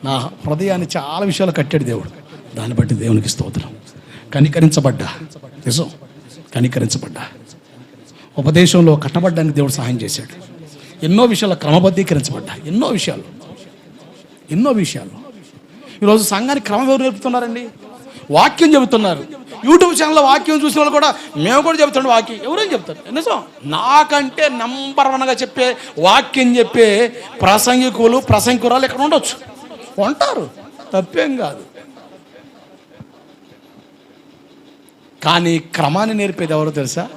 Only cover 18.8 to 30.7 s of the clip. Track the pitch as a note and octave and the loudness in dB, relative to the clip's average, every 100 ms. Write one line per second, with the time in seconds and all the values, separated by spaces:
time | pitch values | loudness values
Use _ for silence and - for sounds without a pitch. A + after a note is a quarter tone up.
18.8 | B3 A3+ G3+ D3+ C#3+ - - - A#3+ E4+ | 4 2 0 -4 -8 -16 -18 -8 6 6
19.8 | F4+ D#4 D#4 D#4 C#4 C#4 - D4+ D4 C#4 | 6 2 2 4 4 4 2 0 0 2
20.8 | D4 D4 D4+ - - D3 E3 C4 D4+ D#4+ | 2 4 2 0 -8 -4 2 2 2 2
21.8 | D4 C4+ C4 A#3 A3+ A3 G#3+ F4 G#4+ C4 | 2 2 2 2 2 -8 -6 -4 -2 -4
22.8 | F3 D#3 - B3+ E4 - - - C#3+ D#3 | -6 -16 -8 -6 -4 -4 -6 -16 -8 -4
23.8 | A3+ C#4+ D4+ D4 C4+ - D4+ B3 A#3 C4 | 4 4 4 0 -2 -2 -2 -2 -8 -8
24.8 | C4+ C#4 C4+ C4+ C4 A#3+ B3+ - B3+ A#3+ | -6 0 0 0 -2 -2 -4 -2 -2 -2
25.8 | - - F3 A#3 - C4+ B3 B3 A3+ B3 | -10 0 4 4 2 0 2 2 2 4
26.8 | A3 G3+ A#3 - - - F#3 G#3+ B3 B3+ | 4 4 0 -4 -18 -2 2 2 4 2
27.8 | B3+ G3 A3+ B3 C4 G#3+ A#3 B3 A#3 B3+ | 0 2 2 2 2 2 2 0 2 0
28.8 | C4 B3+ D4 D#4 - - - - - - | 0 -2 0 0 0 -12 -16 -20 -20 -20
29.8 | - - G3+ D4 C#5+ A4 C#3+ - - | -14 -4 -4 0 -2 -2 -8 -14 -20